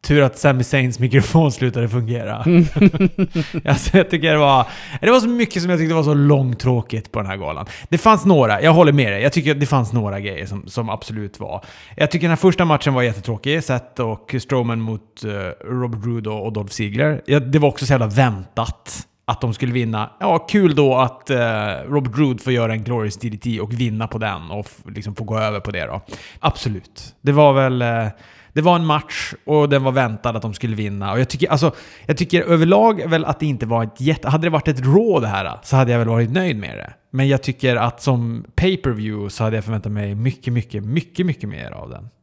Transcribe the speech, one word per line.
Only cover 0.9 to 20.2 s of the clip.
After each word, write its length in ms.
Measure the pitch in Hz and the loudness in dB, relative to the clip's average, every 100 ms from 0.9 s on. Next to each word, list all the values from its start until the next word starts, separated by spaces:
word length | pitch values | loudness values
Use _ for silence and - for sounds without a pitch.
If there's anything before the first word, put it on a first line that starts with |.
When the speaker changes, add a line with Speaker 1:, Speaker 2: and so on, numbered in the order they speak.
| 113 | 0
Speaker 1:
mikrofon 540 | 127 135 107 165 151 | 2 4 4 4 4
slutade 360 | 120 127 120 117 | 0 -2 0 -2
fungera. 540 | 120 113 120 107 110 127 | -2 -2 -4 -6 -4 4
Speaker 2:
Mm. 180 | 175 156 | 4 4
Speaker 1:
<laughs> 920 | - 202 - 190 - 185 170 151 165 | 4 4 6 0 0 -2 -2 -4 -6
Alltså, 320 | - 143 - 190 | 0 0 4 4
jag 140 | 170 | 4
tycker 220 | 170 160 | 0 2
det 60 | 151 | 4
var... 280 | 143 135 - - - 139 | 4 4 2 -6 -14 -2
Det 100 | 202 | 4
var 100 | 254 | 4
så 80 | 226 | 4
mycket 340 | 240 226 185 | 0 0 -2
som 80 | 175 | 0
jag 80 | 175 | 0
tyckte 140 | 160 | 2
var 80 | 160 | 2
så 120 | 147 | 2
långtråkigt 1000 | 147 143 143 127 117 131 123 - 110 - | 4 4 4 2 -2 0 0 -2 -8 -8
på 60 | 113 | -8
den 100 | 98 | -6
här 80 | 98 | -6
galan. 300 | 76 78 - - - | -6 -8 -10 -16 -4
Det 100 | 170 | 2
fanns 260 | 220 220 | 4 4
några, 380 | 196 165 117 101 | 6 6 4 4
jag 100 | 147 | 6
håller 200 | 160 160 | 6 6
med 200 | 143 113 | 4 2
dig. 100 | 101 | 2
Jag 100 | 131 | 0
tycker 220 | 175 147 | 0 -2
det 120 | 143 143 | 0 2
fanns 260 | 139 110 | 0 0
några 280 | 117 104 98 | -2 -4 -6
grejer 260 | 101 82 - | -8 -8 -10
som, 200 | 98 - | -10 -8
som 240 | 123 113 | -8 -6
absolut 500 | 110 - 110 101 - | -8 -8 -10 -10 -12
var... 240 | 104 98 - - - - | -10 -10 -12 -20 -20 -2
Jag 140 | 147 | -2
tycker 140 | 175 170 | 0 0
den 40 | |
här 60 | 160 | 4
första 280 | 185 175 | 2 4
matchen 300 | 175 147 147 | 2 2 2
var 80 | 131 | 0
jättetråkig. 640 | 123 104 110 107 135 160 | -2 -4 -6 -6 -2 -4
Seth 360 | 156 123 - - | -2 -4 -4 -6
och 340 | 117 107 - 131 | -6 -6 -6 -8
Strowman 400 | - 131 117 113 | -2 -2 0 -4
mot, 440 | 113 107 _ - | -4 -6 _ -12
eh, 60 | 110 101 92 - 90 | -8 -8 -8 -10 -8
Robert 360 | 127 123 113 | -6 -4 -6
Roode 260 | 113 117 107 | -6 -6 -6
och, 160 | 107 104 | -6 -6
och 60 | |
Dolph 200 | 107 98 | -6 -8
Ziggler. 500 | - 104 107 151 143 - | -6 -4 0 0 0 0
Ja, 140 | 143 | 0
det 180 | 123 151 | 2 2
var 100 | 147 | 2
också 180 | - 123 | 2 2
så 60 | |
jävla 140 | 135 113 | 2 2
väntat 1000 | 104 127 98 92 - 113 - - - - _ | 2 2 0 -8 -6 -6 -8 -14 -16 -16 _
att 160 | - - | -8 -4
de 140 | 123 | -4
skulle 180 | 110 127 | -2 -2
vinna. 380 | 123 113 110 107 _ | -2 -2 -4 -6 _